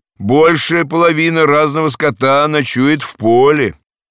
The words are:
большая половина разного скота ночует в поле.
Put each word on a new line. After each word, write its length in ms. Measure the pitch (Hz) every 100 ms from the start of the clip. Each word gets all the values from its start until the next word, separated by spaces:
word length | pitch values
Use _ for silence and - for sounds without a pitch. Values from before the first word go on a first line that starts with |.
| _ -
большая 640 | 98 143 165 160 - 170 143
половина 640 | 165 170 156 165 165 151
разного 420 | 147 151 151 156
скота 580 | - 151 113 135 139 151
ночует 540 | 151 135 127 139 156
в 160 | - -
поле. 560 | 110 120 139 151 110 - _ _ _